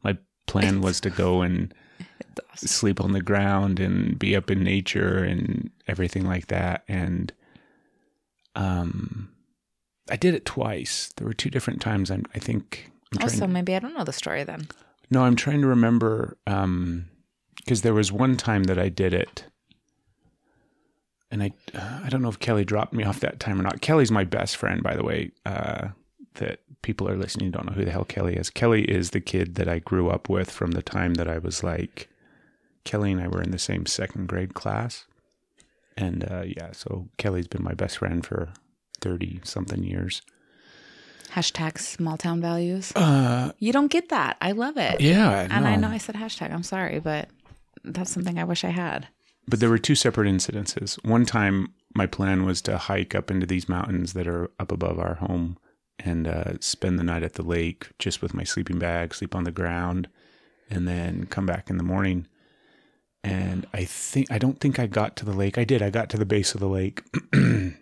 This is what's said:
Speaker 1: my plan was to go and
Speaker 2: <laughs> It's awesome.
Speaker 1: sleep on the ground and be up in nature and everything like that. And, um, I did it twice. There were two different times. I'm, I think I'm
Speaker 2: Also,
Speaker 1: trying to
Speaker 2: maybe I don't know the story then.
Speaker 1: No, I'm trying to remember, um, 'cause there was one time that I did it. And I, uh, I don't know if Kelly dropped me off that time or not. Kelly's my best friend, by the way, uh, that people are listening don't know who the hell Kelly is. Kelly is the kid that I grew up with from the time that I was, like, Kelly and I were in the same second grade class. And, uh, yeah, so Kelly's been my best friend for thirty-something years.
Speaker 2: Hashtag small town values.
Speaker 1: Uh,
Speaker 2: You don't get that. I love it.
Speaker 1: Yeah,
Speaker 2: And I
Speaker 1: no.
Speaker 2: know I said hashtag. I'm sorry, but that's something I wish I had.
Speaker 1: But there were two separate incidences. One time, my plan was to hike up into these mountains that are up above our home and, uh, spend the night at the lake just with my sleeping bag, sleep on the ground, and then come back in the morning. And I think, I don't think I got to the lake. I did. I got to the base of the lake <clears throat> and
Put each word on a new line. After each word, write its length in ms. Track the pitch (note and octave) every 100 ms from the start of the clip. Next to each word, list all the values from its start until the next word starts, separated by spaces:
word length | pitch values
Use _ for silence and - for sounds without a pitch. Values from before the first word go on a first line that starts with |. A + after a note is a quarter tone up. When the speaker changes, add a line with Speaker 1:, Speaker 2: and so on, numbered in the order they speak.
Speaker 1:
my 120 | G#2+ F#2+ _ _ -
plan 340 | G2 G2 G2
was 200 | F#2+ F2+
to 100 | G2
go 320 | F2 F#2 F2+
and 300 | F2+ F2+ F2+ - -
Speaker 2:
<laughs> 120 | _ - _
It's 200 | - - -
awesome. 160 | - -
Speaker 1:
sleep 320 | - G#2+ F#2
on 120 | F#2+
the 80 | G2
ground 560 | F#2 G2+ G2 G2 G2 F#2
and 380 | F#2+ F#2+ F#2+ -
be 160 | G2 G2
up 140 | -
in 120 | F#2+
nature 600 | F#2 G2 F#2+ - F#2+ F#2
and 460 | F#2 F#2 - - - _ -
everything 380 | F#2 F2+ G2 F#2
like 220 | F2+ -
that. 360 | F#2+ F2+ F2 -
And, 440 | F#2+ F2+ F2 F2+ - _ - _ _ _ _ _ _ _ _ _
um, 760 | A2+ F#2+ F2+ F2 F#2+ G2+ G#2+ G2 _ _ _ _ _ _ _ -
I 60 | A2+
did 180 | F3+
it 100 | E3
twice. 680 | - - A2+ F#2 - - - -
There 100 | A2
were 60 |
two 160 | G#2+ -
different 300 | C3 - -
times. 300 | - G#2 F#2
I'm, 140 | G2 G2
I 40 | G#2
think 500 | - A2 - - - _ _ G3+
I'm 60 |
Speaker 2:
Also, 160 | - A3
Speaker 1:
trying 120 | G3
to 40 |
Speaker 2:
maybe 200 | F3+ F3+
I 40 | F#3
don't 160 | A#3+ E4
know 80 |
the 80 | D3
story 300 | B2+ - -
then. 240 | C#3+ D#3 D3+ - _ _ _
Speaker 1:
No, 140 | C3
I'm 120 | B2+ A#2+
trying 240 | C#3+ D3
to 60 | C3+
remember, 680 | A#2+ A#2 A#2 A2+ A2 A#2+ - -
um, 600 | G2 F#2+ F2+ F2+ E2+ E2+ _ _ _ _ - -
'cause 160 | A#2+
there 120 | A2+
was 160 | G#2+ G2+
one 240 | G2+ C3 B2
time 280 | - G#2
that 140 | F#2 F#2
I 100 | F#2+
did 240 | F2+ F#2
it. 300 | F2 - - - _ _ _ _ _ _ _ _ _ _ _ _ _ _ _ _ _ _
And 120 | G#2+
I, 100 | G2+ - -
uh, 260 | - G2 C3+
I 40 | C3
don't 100 | C3
know 80 | B2
if 100 | G#2
Kelly 240 | - G#2+
dropped 280 | G2 G#2+ A2
me 120 | A#2
off 160 | G#2 -
that 200 | - -
time 180 | - F#2+
or 40 |
not. 180 | F#2+ -
Kelly's 300 | - D#3 A#2+
my 140 | G#2+
best 320 | F2+ - - -
friend, 260 | - -
by 120 | - -
the 60 |
way, 260 | - - - _ -
uh, 420 | G2 C#2 - - G2 _ _ C#4+
that 260 | - - - _ -
people 260 | - A2 F#2+
are 80 | F#2+
listening 340 | F#2+ - F#2+
don't 140 | E2 -
know 60 |
who 120 | G2 G2
the 40 |
hell 140 | F2+
Kelly 320 | G2 - F2+ F2+
is. 140 | F2
Kelly 320 | - A#2 A2
is 260 | - F#2+ F2
the 100 | -
kid 340 | - F#2 F2+
that 140 | F2+ F2
I 100 | E2+
grew 320 | - F#2 F2
up 180 | F2+ -
with 220 | F#2+ F#2
from 220 | - E2+
the 100 | F2
time 320 | - G2 F2+
that 140 | E2+ E2+
I 100 | E2
was, 240 | F2 E2+
like, 460 | F2+ E2+ F2 - - _ _ _ _ _ _ _
Kelly 280 | - G#2+ G2+
and 80 | F#2
I 80 | F2+
were 120 | F2+
in 80 | F2
the 80 | F2+
same 280 | - F#2 F2
second 420 | - F#2+ - F#2
grade 240 | F#2 F#2+
class. 540 | - G#2 G#2 A#2+ - - _ _ _ _ _ _ _ _ -
And, 280 | F#2+ F2 F2
uh, 120 | F#2 F#2
yeah, 260 | G2 E2+
so 360 | F#2+ - G2 F2+ -
Kelly's 320 | G#2 F#2 F2
been 140 | F#2
my 100 | F2
best 240 | F2+ F#2+ -
friend 260 | F#2+ E2+
for 280 | D#2+ - E2 F#2 _ _ _ -
thirty-something 840 | F#2+ F2+ F2+ F2+ - G2 F#2 F#2+
years. 360 | F#2 F2+ F#2 - - _ _ _ _ - - - - - -
Speaker 2:
Hashtag 460 | - E3 - D#3+ -
small 400 | - - E3 D#3
town 240 | F3 E3+
values. 500 | E3+ E3+ F3 F#3+ F#3+
Speaker 1:
Uh, 580 | - E3 C#3 B2+ B2 C3 -
Speaker 2:
You 140 | G#3+
don't 180 | C4+ C#4+
get 200 | E4 E4+
that. 260 | C4+ C3 -
I 100 | F3+
love 240 | G3+ B3+ D4+
it. 240 | D3+ -
Speaker 1:
Yeah, 460 | C#3+ F#3 G#3 G2+ F#2
Speaker 2:
And 160 | G2 C3+
I 100 | G#2+
Speaker 1:
no. 120 | G#3+
Speaker 2:
know 60 |
I 40 | A3+
said 160 | -
hashtag. 380 | G#3+ A3 - D#3+
I'm 100 | E3+
sorry, 380 | F3 F#3+ F3+ -
but 280 | D#3+ D3+ - _ _ - _ -
that's 260 | - - F#3
something 280 | - F3 E3+
I 60 |
wish 200 | F3 E3+
I 40 | F3
had. 380 | F3 F3 - C3+ _ _ _ -
Speaker 1:
But 100 | A#2
there 100 | A#2
were 80 | A#2
two 180 | A2+ C#3+
separate 320 | B2 A2 G#2
incidences. 760 | F#2+ - G#2 G2 - G2+ -
One 220 | A2 A2+ A#2
time, 460 | A#2 G2+ G2 F#2+ _ _ -
my 100 | F#2
plan 380 | - G2 F#2+
was 180 | F#2 F2+
to 160 | - G2
hike 360 | - G2 F#2
up 140 | G2 -
into 140 | F#2+ F2+
these 220 | F2+ F2
mountains 440 | F2+ G2 F#2 F2
that 160 | F2+ F2
are 220 | E2+ F2 _
up 100 | F2
above 280 | F2 F2 E2+
our 140 | F2
home 440 | E2+ F#2+ F2+ E2+ F2 _ _ _ _
and, 300 | F#2 E2 D#2+
uh, 260 | E2 F2 F2+
spend 360 | - - F#2 F2+
the 40 |
night 220 | E2+ E2+
at 80 | E2
the 80 | -
lake 460 | E2+ E2+ E2 E2 - _
just 240 | G2 -
with 120 | F2+
my 100 | F2+
sleeping 340 | F2 - F2+ F2
bag, 340 | E2+ E2+ E2+
sleep 200 | - F#2+
on 80 | F#2
the 60 | F2
ground, 580 | E2+ F2 F2 F2 F2+ F2 _ _ _ _ _ _
and 160 | G2 F2+
then 400 | F2 F2 F2+ F2+
come 180 | - F#2
back 240 | F2 -
in 60 | F2+
the 60 |
morning. 460 | F2 F#2 G2 F2+ F2 _ _ _ _ _ _ _ _ _
And 420 | G#2 F#2 F#2 F#2 -
I 120 | G2+
think, 460 | F#2 - - C3+ C3
I 80 | A2
don't 220 | B2+ C3+
think 180 | D3 C3
I 80 | A#2
got 300 | G2+ G#2 -
to 80 |
the 80 | G#2
lake. 260 | G2 G2 G#2+
I 60 |
did. 180 | A2+ C3
I 80 | G2+
got 180 | G#2+ G#2+
to 80 | G#2+
the 80 | G#2
base 280 | G#2 G2
of 60 | G2+
the 80 | G2
lake 340 | F#2+ F#2+ - - -
<clears throat> 140 | -
and 420 | C#3 B2 A2+ F#2 E2